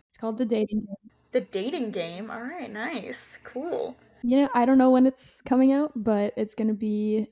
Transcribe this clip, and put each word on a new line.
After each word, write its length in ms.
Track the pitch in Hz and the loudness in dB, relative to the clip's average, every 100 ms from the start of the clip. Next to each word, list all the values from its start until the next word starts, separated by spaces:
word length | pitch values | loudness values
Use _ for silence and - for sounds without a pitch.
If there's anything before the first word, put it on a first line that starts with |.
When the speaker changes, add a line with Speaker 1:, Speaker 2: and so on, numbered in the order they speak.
| _ | _
Speaker 1:
It's 80 | - | -10
called 200 | 226 220 | -8 -4
The 80 | 247 | -2
Dating 360 | 220 214 214 | 0 0 -4
Game. 300 | 208 196 220 _ _ | -6 -12 -18 _ _
Speaker 2:
The 80 | 254 | -4
Dating 500 | 254 190 214 330 226 | -4 -6 -6 -4 -6
Game. 380 | 190 165 175 220 | -6 -8 -8 -12
All 120 | - | -10
right, 280 | 240 349 285 | -12 -12 -12
nice. 720 | 208 247 285 - - - - - | -10 -8 -8 -10 -12 -14 -18 -14
Cool. 500 | 254 320 285 - 247 _ _ | -10 -6 -6 -8 -10 _ _
Speaker 1:
You 180 | 240 262 | 0 2
know, 80 | 277 | 4
I 120 | 254 240 | 2 4
don't 120 | 269 | 6
know 140 | 254 | 6
when 160 | 254 254 | 6 4
it's 340 | 262 - - | 2 -8 -12
coming 300 | - 254 262 | 0 4 6
out, 220 | 269 302 247 | 4 0 -2
but 380 | 214 208 208 - | 0 2 0 -2
it's 160 | 214 | -6
gonna 200 | - 220 208 | -2 -2 0
be, 520 | 214 214 214 214 214 | -2 0 0 0 -2